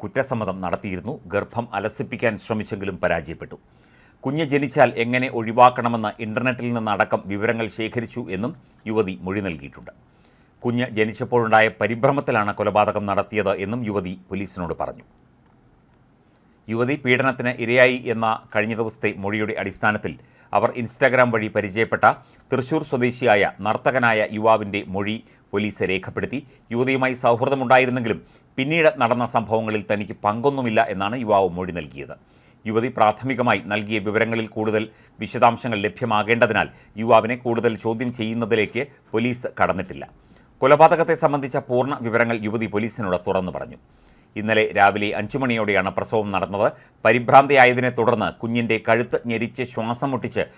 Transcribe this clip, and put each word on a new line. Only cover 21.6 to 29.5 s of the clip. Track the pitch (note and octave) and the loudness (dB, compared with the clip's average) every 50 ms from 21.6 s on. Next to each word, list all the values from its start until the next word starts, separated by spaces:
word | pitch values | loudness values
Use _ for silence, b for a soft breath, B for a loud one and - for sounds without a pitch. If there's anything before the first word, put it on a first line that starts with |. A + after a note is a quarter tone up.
| G2+ G2+ F#2 A2+ A2+ - - - - A2+ - - b b b b b - | -4 -2 -2 -2 -2 -2 0 4 4 4 4 4 b b b b b -4
തൃശൂർ | C#3 B2+ B2 - D#3+ D#3+ D3+ - | -4 -4 -2 -2 -4 -4 -4 -2
സ്വദേശിയായ | - B2 B2 B2 B2 B2 B2+ A#2 G#2 G2+ F#2+ - - - G2 | -4 0 0 0 -2 0 2 4 4 4 4 0 -2 -4 -4
നർത്തകനായ | G#2+ A2 - - C#3+ B2+ C3 A#2+ A#2 A2 G#2+ G#2 - A2 | -4 -4 -2 -2 0 0 2 2 2 2 2 0 -2 -2
യുവാവിൻ്റെ | G#2+ A2 A2+ A2 G#2+ G#2+ G2+ G2 G2+ - - F#2 | 0 2 4 4 4 2 -2 -6 -6 -6 -6 -6
മൊഴി | G2 G2+ G#2 A2 A2+ - b b b b _ - | -6 -4 -4 -6 -8 -10 b b b b _ -4
പോലീസ് | G#2 G#2 G#2 G2 - G2+ F2+ | -4 -4 -4 -4 -4 -2 -2
രേഖപ്പെടുത്തി. | F#2+ F#2+ F#2+ G2 F#2 G2+ F#2 - A#2+ C#3 - b b b b - A#2 | -2 -2 -4 -6 -8 -8 -8 -6 -6 -8 -10 b b b b -6 -4
യുവതിയുമായി | A#2 C3 C3 C3+ B2+ C3 C3 B2+ B2 - | -2 0 0 0 0 0 -2 -4 0 0
സൗഹൃദമുണ്ടായിരുന്നെങ്കിലും | A#2+ A#2 A2 B2+ C3+ C#3 C3+ C3 A#2+ C3 B2+ C3 B2 B2 B2+ A2+ A2+ G2 D#2+ - b b b b b - - | 0 2 2 2 0 0 -2 2 4 4 6 6 4 0 -2 -2 -2 -2 -4 -6 b b b b b -6 -4
പിന്നീട് | C3 C#3+ D#3+ E3+ D#3 D#3 D3+ C#3+ B2 | -2 0 0 4 4 2 2 2 0
നടന്ന | A2+ B2 A#2+ A#2+ A2+ - | 0 2 0 -2 -2 -2
സംഭവങ്ങളിൽ | A#2+ G#2+ F#2+ | -2 -2 0